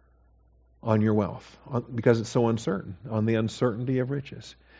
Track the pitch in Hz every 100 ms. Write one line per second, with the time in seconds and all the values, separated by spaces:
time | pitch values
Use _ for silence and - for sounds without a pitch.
0 | _ _ _ _ _ _ _ _ 113 110
1 | 110 107 98 - - - - 120 - 120
2 | 123 113 113 127 117 113 - 98 - 95
3 | - 110 110 110 113 - 123 107 127 127
4 | 123 143 - - - - _